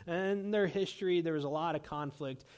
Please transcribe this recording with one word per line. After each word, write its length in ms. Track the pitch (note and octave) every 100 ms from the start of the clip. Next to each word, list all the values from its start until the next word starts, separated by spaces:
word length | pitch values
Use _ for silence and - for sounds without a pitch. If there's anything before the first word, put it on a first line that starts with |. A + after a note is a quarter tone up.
| -
And 320 | E3+ F#3+ G3+
in 100 | G3+
their 160 | G#3+ F#3+
history, 540 | G3+ F#3+ - F#3+ F3
there 140 | E3
was 100 | D#3
a 40 | C#3+
lot 280 | D3+ E3+ D#3
of 80 |
conflict, 600 | - D3 D3 C#3+ C#3+ C3 -